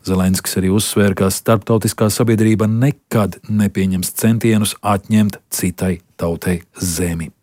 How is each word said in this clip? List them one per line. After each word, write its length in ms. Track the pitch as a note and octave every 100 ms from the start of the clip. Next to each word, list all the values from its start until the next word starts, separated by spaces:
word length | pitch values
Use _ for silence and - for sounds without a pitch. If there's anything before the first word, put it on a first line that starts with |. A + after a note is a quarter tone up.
Zelenskis 560 | - F#2 F#2 F#2+ - -
arī 140 | F#2 G2+
uzsvēra, 400 | - - G2+ G2
ka 160 | F#2+
starptautiskā 800 | - - A2+ - A2+ G#2+ - G#2+
sabiedrība 560 | - A#2 A2 A2 G#2+ A2
nekad 720 | A2+ C3+ - _ - G2 - -
nepieņems 640 | G#2+ G2+ F#2+ F#2+ F#2 -
centienus 640 | - A2+ A2+ A#2 G#2+ G#2+ -
atņemt 560 | G#2 G2+ - G#2+ G#2 - _
citai 540 | - F#2 - F#2 F2 _ -
tautai 400 | E2+ E2 F#2 F2 - -
zemi. 500 | F#2 E2 F2+ E2 D#2 _